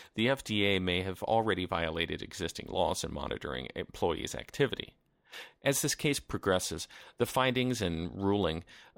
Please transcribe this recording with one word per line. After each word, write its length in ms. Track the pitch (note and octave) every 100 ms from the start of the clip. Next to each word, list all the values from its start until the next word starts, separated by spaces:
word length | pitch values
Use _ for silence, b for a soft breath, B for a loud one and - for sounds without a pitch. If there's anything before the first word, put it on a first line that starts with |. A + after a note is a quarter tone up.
| B -
the 120 | A#2
F 140 | C3+
D 240 | - G#2+ G2+
A 140 | G2
may 220 | F#2 F2+
have 200 | F#2 F2+
already 420 | - A2+ A2 F2+
violated 560 | F2+ F2+ E2 E2 E2 -
existing 460 | - - E2+ - -
laws 360 | F#2 E2 F2+
in 100 | -
monitoring 540 | D2 C2+ - - B1+ B1+ -
employees' 580 | - - F#2 D#2+ -
activity. 640 | - - - C3+ - - - _ _ B B B B
As 160 | C#3 C#3
this 140 | D3
case 240 | - D#3 C#3
progresses, 720 | - G2+ - F#2 - D#2+ - B B B
the 60 |
findings 560 | A#2+ C3 C3 B2+ B2+ A#2+
and 300 | F#2 E2 E2
ruling, 520 | F#2+ G2 G2+ F2 D#2+ - B B